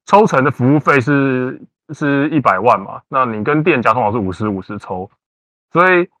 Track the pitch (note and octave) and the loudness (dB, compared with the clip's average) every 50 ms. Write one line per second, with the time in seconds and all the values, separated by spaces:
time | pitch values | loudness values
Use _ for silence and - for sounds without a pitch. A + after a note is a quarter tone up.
0 | _ - G3 G#3 A3 - D#3 C3+ C3 C#3+ - - B2 C3 D3 D3+ - F3 C#3+ C#3 | _ 2 4 4 4 4 2 0 0 0 0 0 2 2 2 2 2 2 2 2
1 | A2+ D3 C#3+ C#3 C3+ C3+ B2+ B2+ B2+ C3 C3+ - - - _ _ _ - D3+ - | 2 2 0 0 0 0 -2 -2 -4 -6 -8 -12 -18 -20 _ _ _ -18 -10 -4
2 | D3+ C#3+ C#3+ C#3 C#3+ D#3 E3 D3+ A#2+ G#2 F#2+ F#2 G#2+ A#2+ A2 F#2+ G2 - - - | -2 -2 0 0 0 0 0 0 0 0 0 2 2 2 2 2 -2 -8 -14 -18
3 | - _ D3 C3 B2+ A#2 A2 G#2+ G2+ D3 D3 D#3 D#3 F#3 D3+ B2 G#2+ A#2 A2 B2+ | -14 _ -2 -2 -2 -2 -4 -4 -2 -2 -2 0 2 0 0 2 0 0 0 0
4 | A2+ G2+ G#2+ A#2+ G2 F#2 F2 - G#2+ G#2+ G2 F#2+ - - G#2 G2 - - F#2+ F2+ | 0 -2 -2 -2 -4 -4 -4 -4 -4 -4 -4 -6 -8 -10 -12 -14 -12 -10 -10 -12
5 | F#2+ - _ _ _ _ _ _ _ _ _ _ _ _ - E3 F3+ F#3 F3+ F3 | -12 -14 _ _ _ _ _ _ _ _ _ _ _ _ 0 2 2 4 4 2
6 | F3+ - _ _ | 0 -2 _ _